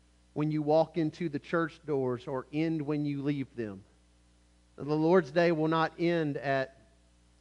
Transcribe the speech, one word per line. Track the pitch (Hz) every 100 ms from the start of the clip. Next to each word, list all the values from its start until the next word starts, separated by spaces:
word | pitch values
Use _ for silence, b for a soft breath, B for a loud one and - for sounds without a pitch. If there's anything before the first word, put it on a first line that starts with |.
| _ _ _
when | 143 151
you | 151
walk | 147 160 156 170
into | 156 - 170
the | 143
church | - 175 160 - 147
doors | 139 127 123 147
or | 131 -
end | 151 165 160
when | 143 151
you | 147 143
leave | 139 143 127 117
them. | 107 95 - _ _ _ _ _ _ _ _ -
The | 143
Lord's | 156 160 190 143
Day | 170 170
will | 156 156
not | 160 160 -
end | 170 170 151 139
at | 135 135 - - _ _ _ _ _ _